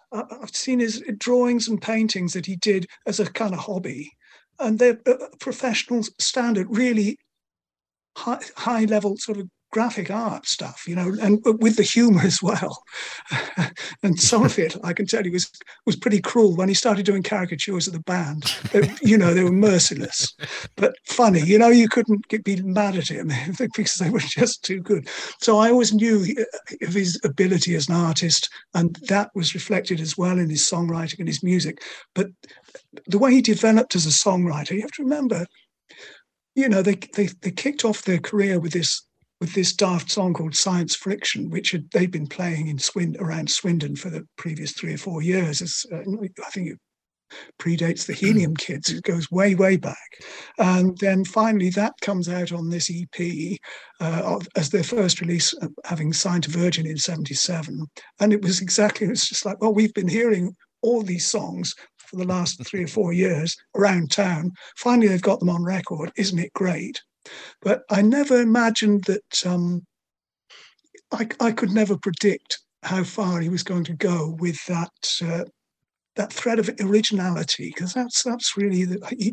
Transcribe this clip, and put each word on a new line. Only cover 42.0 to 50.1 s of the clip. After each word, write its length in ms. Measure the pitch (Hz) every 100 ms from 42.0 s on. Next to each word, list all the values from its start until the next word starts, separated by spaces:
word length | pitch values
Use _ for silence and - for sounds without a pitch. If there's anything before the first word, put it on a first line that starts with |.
| 180
been 160 | 170 147
playing 400 | - 175 160 156
in 100 | 143
Swin-, 380 | - 202 170 160
around 320 | 180 160 147
Swindon 460 | - 185 170 147 143
for 120 | 185
the 160 | 156 - -
previous 340 | 170 156 151
three 240 | - 165
or 40 | 151
four 220 | 202 165
years. 400 | 160 185 170 143
It's, 240 | 175 - -
uh, 40 | 170
I 520 | 196 214 196 - -
think 180 | 196 175
it 100 | - _ _ _ _ _ - - -
predates 460 | 170 170 170 170 -
the 60 |
Helium 420 | 147 196 214 160
Kids. 340 | 156 - 160 -
It 140 | 160
goes 300 | 185 170 156
way, 240 | 180 202 185
way 200 | 190 185
back. 220 | 139 131 -